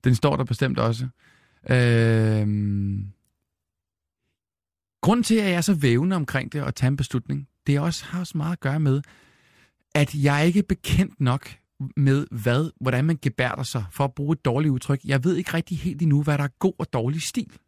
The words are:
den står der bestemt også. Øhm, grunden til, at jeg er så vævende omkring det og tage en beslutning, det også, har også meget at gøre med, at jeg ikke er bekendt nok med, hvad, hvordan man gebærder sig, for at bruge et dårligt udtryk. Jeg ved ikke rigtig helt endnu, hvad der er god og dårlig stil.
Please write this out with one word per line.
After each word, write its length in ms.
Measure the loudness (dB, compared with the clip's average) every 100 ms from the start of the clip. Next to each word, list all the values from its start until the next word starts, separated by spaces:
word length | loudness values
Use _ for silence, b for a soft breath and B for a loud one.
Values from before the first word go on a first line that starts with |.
den 100 | 2
står 220 | 2 2 0
der 80 |
bestemt 340 | -2 -2 -2 0
også. 280 | 0 -2 -6 b b b b b 0
Øhm, 1400 | 2 4 4 4 4 2 2 0 0 -2 -2 -2 -4 -8 -14 _ _ _ _ _ _ _ _ _ _ _ _ _ _ _ _ _ _
grunden 220 | 2 2
til, 100 | 4
at 100 | 2
jeg 80 | 2
er 60 | 0
så 140 | 0
vævende 420 | 2 4 2 2 -2
omkring 360 | -2 -4 -4
det 100 | -6
og 120 | -6
tage 140 | 0 0
en 80 | 0
beslutning, 520 | -2 -4 -4 -8 -8 _ -2
det 140 | 0
også, 240 | 0 -4
har 160 | -8 -8
også 180 | -6 -6
meget 140 | -6
at 80 | -4
gøre 200 | -4 0
med, 220 | 0 0 b b b b b b b b _
at 200 | 0 0
jeg 320 | 2 2 4 2
ikke 120 | 2
er 60 | 0
bekendt 520 | -4 0 0 0 0
nok 300 | 0 0 -6 -20 _ _ -8 0
med, 300 | 2 2 0
hvad, 400 | -4 0 0 -2 -4
hvordan 240 | -2 0
man 140 | 0 0
gebærder 400 | -2 -2 -4 -4
sig, 220 | -6 -6 -8
for 140 | -4
at 100 | -4
bruge 180 | -2 -4
et 120 | -2
dårligt 280 | 0 0 0
udtryk. 280 | -2 -2 -4
Jeg 200 | 0 0
ved 120 | 0 -2
ikke 180 | -2
rigtig 240 | -4 -4 -6
helt 240 | -6 -2
endnu, 200 | 2 2
hvad 160 | 2 -2
der 60 |
er 140 | -2 _
god 160 | -2 -2
og 140 | -6
dårlig 300 | -2 -2 -4
stil. 300 | -4 -6 -8 -16